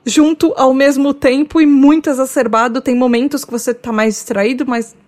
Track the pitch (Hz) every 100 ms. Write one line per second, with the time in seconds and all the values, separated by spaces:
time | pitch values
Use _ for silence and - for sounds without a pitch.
0 | 247 311 302 311 320 - 262 262 277 269
1 | 277 285 269 269 294 330 294 277 285 320
2 | 311 262 262 294 233 220 240 247 262 247
3 | 254 233 277 285 - 233 254 240 240 220
4 | 220 208 - 202 214 262 262 233 226 _